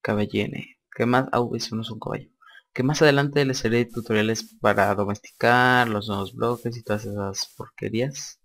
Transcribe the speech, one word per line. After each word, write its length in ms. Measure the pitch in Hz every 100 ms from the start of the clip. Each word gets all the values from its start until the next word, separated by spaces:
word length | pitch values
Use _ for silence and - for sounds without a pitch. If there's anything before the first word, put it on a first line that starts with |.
Caballene. 760 | - 107 104 104 101 - - _ _ -
¿Qué 80 |
más? 240 | 117 123 135
Ah, 160 | 120 120
eso 220 | 113 - 113
no 60 |
es 80 | 113
un 100 | 113
caballo. 300 | - 113 - _ - - _
Que 100 | -
más 200 | 127 151
adelante 420 | 156 139 143 143
les 180 | 135 131 110
haré 180 | 117
tutoriales 720 | 120 120 113 110 107 110 - -
para 360 | 110 101 101
domesticar 920 | 101 101 104 - _ 113 123 127 127 120
los 220 | 104 104
nuevos 260 | 98 98
bloques 400 | 117 117 120 120 117
y 40 |
todas 220 | - 107
esas 480 | 107 101 98 95 - -
porquerías. 840 | 110 - - 113 135 - - -